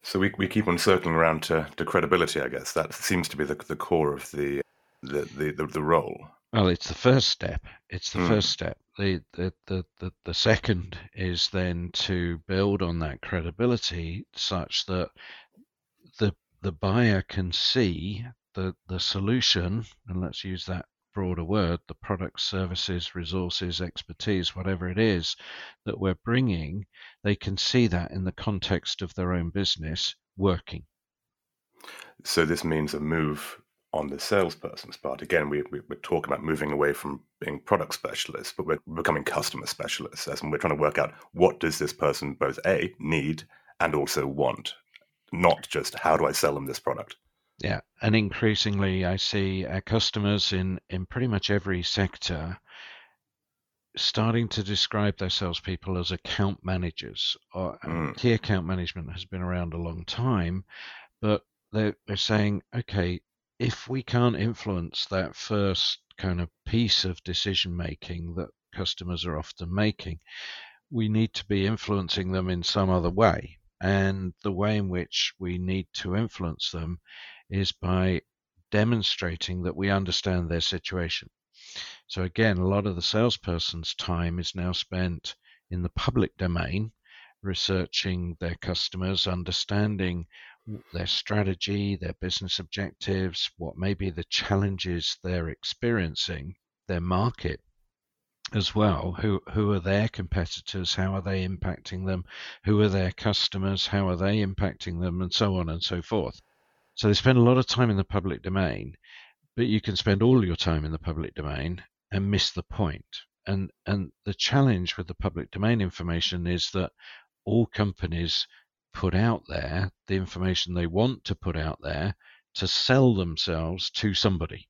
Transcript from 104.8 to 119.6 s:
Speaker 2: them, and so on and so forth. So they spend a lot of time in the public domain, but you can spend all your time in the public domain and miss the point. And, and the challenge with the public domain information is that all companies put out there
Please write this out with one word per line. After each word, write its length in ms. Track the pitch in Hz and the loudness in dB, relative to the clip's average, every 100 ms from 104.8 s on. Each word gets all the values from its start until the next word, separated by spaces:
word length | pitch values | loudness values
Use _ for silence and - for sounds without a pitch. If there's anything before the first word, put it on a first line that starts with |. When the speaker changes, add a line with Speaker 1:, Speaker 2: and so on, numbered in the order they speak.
| - 85 | -6 -2
Speaker 2:
them, 200 | 90 87 | -2 0
and 120 | 92 | -2
so 220 | - 104 92 | 2 2 2
on 140 | 82 | 0
and 140 | 82 | -2
so 180 | - 90 | -2 -4
forth. 400 | - 110 64 - _ _ _ _ _ - | -2 -2 -2 -6 _ _ _ _ _ 0
So 120 | 110 | 4
they 80 | 101 | 6
spend 240 | 131 127 | 8 8
a 20 | |
lot 160 | 120 127 | 8 8
of 80 | 127 | 4
time 240 | - 123 | 4 4
in 80 | 98 | 4
the 60 | |
public 400 | 95 104 92 76 | 2 0 -2 -4
domain, 520 | 98 95 90 52 58 - - - - _ _ - | -2 0 2 0 -8 -14 -20 -20 -20 _ _ -2
but 100 | 117 | 2
you 160 | 107 | 2
can 140 | - 92 | 2 0
spend 260 | - 98 | 2 6
all 240 | 113 127 95 | 8 6 6
your 100 | 82 | 2
time 300 | - 80 76 | 2 2 0
in 60 | |
the 80 | 78 | -4
public 340 | 85 78 80 | -4 -4 -4
domain 500 | - 73 71 76 90 - _ _ | -6 -6 -4 -4 -6 -12 _ _
and 180 | 98 98 | -2 2
miss 220 | 101 - | 2 2
the 100 | - | -2
point. 420 | - - 92 71 - - - _ - | -8 -2 0 -2 -10 -18 -18 _ -2
And, 240 | 98 95 _ - | -2 -2 _ -2
and 240 | 101 85 _ - | -2 -2 _ -8
the 100 | 98 | -2
challenge 600 | - 139 139 98 90 - | 2 4 6 4 0 -4
with 120 | 85 | -6
the 80 | - | -2
public 340 | 101 82 69 | -2 -2 -6
domain 320 | 90 104 117 | 0 2 4
information 640 | 95 - 85 82 - 87 87 | 2 -2 -2 0 0 0 0
is 240 | 90 - | 0 0
that 200 | 98 90 _ - - _ _ - | -2 -2 _ -20 -20 _ _ 0
all 200 | 110 113 | 2 2
companies 800 | - 107 - 82 85 85 - - - _ _ _ | 2 0 0 -4 -2 -2 -2 -4 -10 _ _ _
put 220 | - 95 90 | -2 2 4
out 260 | 113 110 - | 4 2 -2
there 440 | - | -6